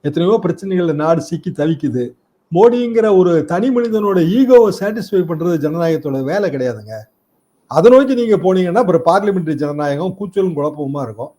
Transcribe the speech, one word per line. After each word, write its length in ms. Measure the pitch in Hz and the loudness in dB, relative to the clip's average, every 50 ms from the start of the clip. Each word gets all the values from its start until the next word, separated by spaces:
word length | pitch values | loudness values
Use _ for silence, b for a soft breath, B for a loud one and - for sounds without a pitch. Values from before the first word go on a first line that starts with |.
| - | -4
எத்தனையோ 320 | 147 143 165 170 185 226 226 | -2 0 0 2 2 2 2
பிரச்சனைகள்ல 520 | - 170 - - - 196 185 185 175 165 151 | 0 -2 -4 -4 -6 -4 -2 -2 0 -2 -2
நாடு 260 | 147 151 160 165 160 | -2 0 0 0 -2
சிக்கி 280 | - - 175 151 - 185 | -2 -6 -10 -8 -8 -10
தவிக்குது. 540 | - - 147 160 165 143 - 135 117 123 120 123 - _ _ _ _ _ _ _ | -6 -4 -2 -2 -2 -2 -4 -4 -4 -4 -6 -6 -10 _ _ _ _ _ _ _
மோடிங்கிற 540 | 160 175 220 240 240 247 240 233 226 226 220 214 202 | 2 4 4 4 4 2 -2 0 0 0 2 4 4
ஒரு 160 | 185 180 180 170 160 147 | 4 4 4 2 0 0
தனி 240 | - 175 185 226 269 | -2 -2 -2 0 0
மனிதனோட 480 | 254 240 233 233 220 214 208 202 190 180 160 165 202 | 0 0 0 0 -2 -2 0 0 2 2 2 2 2
ஈகோவை 340 | 254 269 247 254 240 226 202 - - | 2 4 6 6 6 6 4 0 -2
சாட்டிஸ்ஃபை 440 | 196 208 214 233 190 - 208 190 175 160 | -6 -6 -4 -6 -8 -2 -2 -2 -2 -2
பண்றது 260 | 170 151 165 175 175 156 139 | -4 -4 -2 -2 -2 -2 -2
ஜனநாயகத்தோட 540 | 151 156 170 170 165 160 151 156 147 135 135 | -4 -2 -2 0 0 0 -2 -2 -4 -4 -4
வேலை 260 | 131 135 170 208 202 175 | -4 -4 -2 -2 -2 -2
கிடையாதுங்க. 460 | 139 135 127 123 117 107 104 107 110 110 110 _ _ _ _ _ _ _ _ _ _ _ _ _ | -4 -4 -4 -4 -6 -8 -14 -16 -16 -16 -16 _ _ _ _ _ _ _ _ _ _ _ _ _
அதை 180 | 127 151 175 233 | 0 4 6 8
நோக்கி 220 | 254 262 277 254 269 | 6 6 6 4 0
நீங்க 220 | 240 240 220 208 | -2 2 0 0
போனீங்கன்னா 460 | 165 156 190 185 185 185 175 175 226 | 2 2 0 2 2 0 0 0 0
அப்புறம் 220 | 247 185 165 165 - | 2 2 0 2 2
பார்லிமெண்டரி 480 | 165 175 202 202 208 196 185 165 151 156 | 2 2 2 2 0 -2 -2 -2 -4 -4
ஜனநாயகம் 600 | 127 147 147 147 147 147 143 143 143 175 190 185 - | -4 -4 -6 -4 -4 -4 -4 -4 -4 -4 -6 -6 -8
கூச்சலும் 380 | 208 185 - 202 190 185 165 | -12 -6 -4 -2 -2 -2 -2
குழப்பமுமா 460 | 143 143 151 151 151 147 135 139 143 135 | -4 -4 -4 -4 -6 -8 -8 -6 -8 -8
இருக்கும். 260 | 113 107 107 127 - _ | -10 -10 -12 -14 -14 _